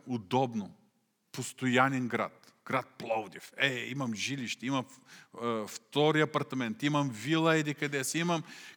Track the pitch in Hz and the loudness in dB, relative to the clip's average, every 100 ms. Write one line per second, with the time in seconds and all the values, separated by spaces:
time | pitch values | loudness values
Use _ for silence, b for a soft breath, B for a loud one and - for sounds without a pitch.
0 | 131 120 92 127 131 113 90 - _ _ | -6 -6 0 0 2 -2 -6 -14 _ _
1 | _ _ _ - 123 - 127 123 135 131 | _ _ _ -10 -10 -2 2 6 4 2
2 | 120 113 98 - - _ - 131 - - | -2 -2 -2 -6 -20 _ -4 -4 -4 -12
3 | 117 110 98 - - - 135 123 113 135 | -2 -2 -2 -12 -14 0 0 0 -6 -4
4 | 123 104 95 135 113 - 120 135 - - | -4 -4 -4 -4 -6 -6 -2 -2 -2 -14
5 | _ B B - 117 110 101 - _ 175 | _ B B -6 -2 -2 -4 -10 _ 2
6 | 151 151 151 151 139 131 117 110 147 147 | 4 6 4 2 -2 -2 -2 -2 2 2
7 | 139 107 131 160 160 160 147 143 147 139 | 0 -2 0 2 4 4 2 -2 -2 -2
8 | 131 160 170 165 - B B | -2 -2 0 0 -4 B B